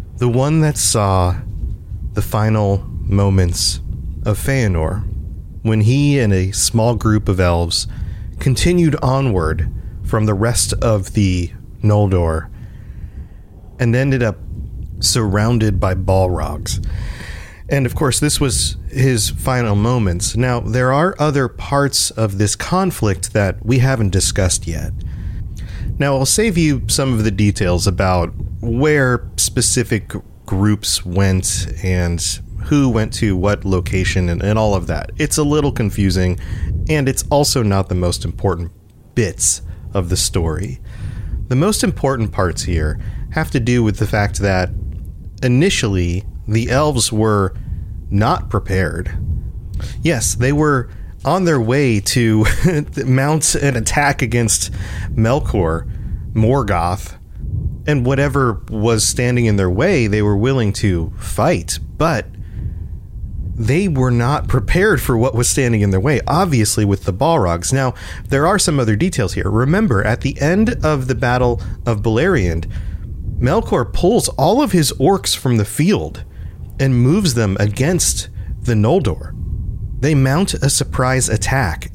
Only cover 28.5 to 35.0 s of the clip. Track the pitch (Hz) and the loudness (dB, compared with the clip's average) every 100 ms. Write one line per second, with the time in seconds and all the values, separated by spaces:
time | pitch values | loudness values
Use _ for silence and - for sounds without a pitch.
28.5 | - 117 117 151 151 127 120 - - - | -6 -2 2 4 4 4 2 -2 -4 -2
29.5 | - 113 - 117 110 - 98 - - - | 0 0 0 0 -2 -2 -10 -12 -14 -4
30.5 | 98 104 104 - - 92 90 98 92 - | 2 2 2 0 -4 -2 2 2 2 0
31.5 | - - - 92 92 87 85 - - - | -4 -4 -4 -2 0 0 -2 -4 -6 -8
32.5 | - - 147 135 110 110 - 107 92 98 | -8 0 2 2 2 0 0 0 2 0
33.5 | 104 101 92 87 95 90 95 87 85 95 | 0 0 0 0 -2 0 0 0 0 0
34.5 | 107 107 95 82 80 | 2 2 0 -2 -4